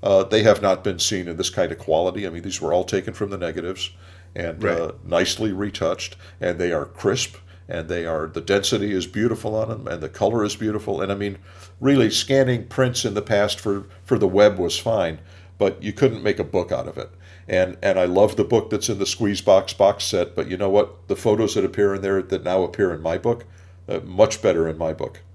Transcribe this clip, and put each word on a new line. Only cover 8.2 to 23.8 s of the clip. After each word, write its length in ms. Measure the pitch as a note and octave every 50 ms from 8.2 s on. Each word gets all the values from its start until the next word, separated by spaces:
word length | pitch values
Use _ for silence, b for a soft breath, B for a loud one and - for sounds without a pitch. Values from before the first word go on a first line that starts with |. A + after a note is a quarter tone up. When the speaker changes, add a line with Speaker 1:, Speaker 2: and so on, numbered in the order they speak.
| D#2+
Speaker 1:
the 120 | D#2+ D#2+ F2
density 520 | E2 - F#2+ G2+ G2+ - B2+ G#2+ G2 G#2 G2+
is 140 | F#2 E2+
beautiful 480 | F2 F2+ G#2 A2 A#2+ A2 - - A2 G#2+
on 140 | A2 A2 A2+
them, 180 | A2+ A2 -
and 140 | - E2+ E2
the 60 | D#2
color 360 | - - - G#2 G2+ A2+ A#2 G#2+
is 100 | G#2 -
beautiful. 460 | - A2+ G#2+ G#2 G#2+ - - G2+ C#2+
And 100 | F2+ F#2+
I 40 | G2+
mean, 220 | G2 G#2 G2+ F#2+ - B B B B B B B B
really, 280 | B2 C3+ C#3 C3+ A#2+ G#2+
scanning 540 | - - - - C3+ C3+ C3+ B2+ B2 A2+ G2+
prints 360 | - - - C3 B2 B2 - -
in 80 | A#2 G2
the 60 | G#2
past 380 | G2+ - A2 G2+ G#2 G#2 - -
for, 260 | - G#2+ G2+ G2+ G2 B B B B
for 120 | - B2+ G#2+
the 80 | G2+
web 300 | F#2 - G2+ G#2 G#2+ - F#2
was 180 | F2+ E2+ -
fine, 420 | - - A#2 A2+ G#2 F2+ E2 D#2+ D2+ B B B B B B B
but 240 | - - A2+ G2+ -
you 100 | - G#2 G2+
couldn't 300 | - C#3 C3 A2+ G#2+ -
make 140 | G#2 F#2+ -
a 40 | E2+
book 280 | - - F#2 F2+ -
out 160 | - B1+ C2
of 100 | - -
it. 120 | C2 A#1+ - - B B B B B B
And, 280 | - - F2+ F#2 F#2 F#2 -
and 160 | - G2+ F#2 F#2
I 60 | F2+
love 300 | F2+ F2+ F#2+ G#2 G#2+ -
the 80 | - G2+
book 260 | - C3+ D3+ - -
that's 200 | A2 G#2 - -
in 100 | A2 G2
the 60 | G2
Squeeze 360 | - - - A#2 G2+ G2+ F#2+
Box 320 | - - G2 F#2+ F#2+ - -
box 300 | - G2 G2 G#2 - -
set, 320 | - - F#2 F2 - -
but 120 | - - -
you 80 | F#2
know 120 | F2+ G2+ G2
what? 380 | F#2+ G#2 G#2 - - - -
The 80 | - G2+
photos 400 | - - A#2 G#2 G#2+ A2+ G#2 -
that 100 | A2 F#2+
appear 300 | F#2 - - G#2 G2+ G2
in 60 | G2
there 200 | G2 G2 G2 F#2+
that 220 | F#2 - F#2+ F#2 E2
now 180 | F2 F#2 F#2+ F2+
appear 300 | E2+ - - G2+ F2+ E2+
in 80 | D2+
my 160 | D#2 E2 E2
book, 280 | F2+ - A#2 A#2+ A#2+ - b b b b b b b